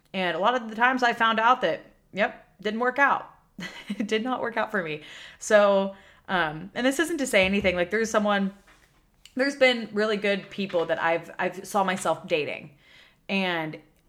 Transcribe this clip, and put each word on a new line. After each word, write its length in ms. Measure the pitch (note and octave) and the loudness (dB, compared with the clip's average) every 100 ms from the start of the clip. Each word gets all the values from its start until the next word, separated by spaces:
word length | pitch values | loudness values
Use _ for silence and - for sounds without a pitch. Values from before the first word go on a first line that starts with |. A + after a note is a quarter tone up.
| _ | _
And 220 | F#3+ F3+ E3 | -4 -2 0
a 20 | |
lot 160 | G3+ | 2
of 160 | B3 A3+ | 0 -2
the 60 | G#3+ | 0
times 260 | B3 C4 | 2 4
I 100 | A#3+ | 2
found 280 | A3+ A3+ A3 | 2 2 4
out 200 | A3+ B3 | 4 4
that, 220 | F3 - - _ _ | 2 -2 -6 _ _
yep, 340 | F3+ A#3+ - - - | -2 -2 -4 -20 -10
didn't 160 | G3+ A3 | -6 -2
work 200 | B3 B3 | -2 2
out. 300 | C#4 - - - _ - | 2 2 -4 -18 _ -14
<laughs> 60 | F3 - - G3+ | -14 -12 -8 -6
It 80 | G#3 | -2
did 160 | A3 | -2
not 180 | B3+ B3 | -2 -4
work 160 | A#3 A3 | -4 -4
out 140 | G#3+ | -2
for 100 | G3+ | -2
me. 200 | D#3+ D3+ - - - - | -4 -6 -10 -18 -20 -12
So, 560 | - G#3+ G3+ G3 G3 G3 - - - | 4 6 6 4 2 -4 -18 -18 -4
um, 420 | F#3 D#3+ D#3 F#3+ | -2 -2 -4 -10
and 120 | - B3+ | -2 0
this 140 | C4+ | 0
isn't 180 | D#4+ E4 | -2 -2
to 80 | C4 | 0
say 180 | G#3 | 2
anything, 300 | F#3 G3+ G3 | 4 2 2
like, 160 | F3+ F3 | 0 0
there's 200 | G#3+ A3 | 0 0
someone, 420 | A3 G#3 G3+ G3 - _ _ _ _ _ _ - | 0 2 2 0 -4 _ _ _ _ _ _ -10
there's 220 | - C#4 C#4 | -4 -2 4
been 320 | B3+ A#3 A3 | 2 2 -2
really 240 | G#3 A3 G#3 | -2 0 0
good 320 | G3+ G3 - | 0 -2 -4
people 340 | - F#3+ F3 E3 | -8 -4 -2 0
that 160 | D#3+ | 0
I've, 280 | E3 E3+ E3 - | 0 0 -4 -6
I've 280 | F3+ F3+ F#3+ | -6 -6 -6
saw 160 | G#3 | -2
myself 440 | F#3+ F#3 F3 D#3+ F#3 | 0 0 -2 -4 -2
dating 420 | E3 C3+ F2+ D3+ - _ - - _ - | -4 -2 -8 -14 -20 _ -20 -20 _ -6
and 480 | G3 F#3 E3+ D#3 D#3 - _ | -4 -2 -4 -6 -10 -16 _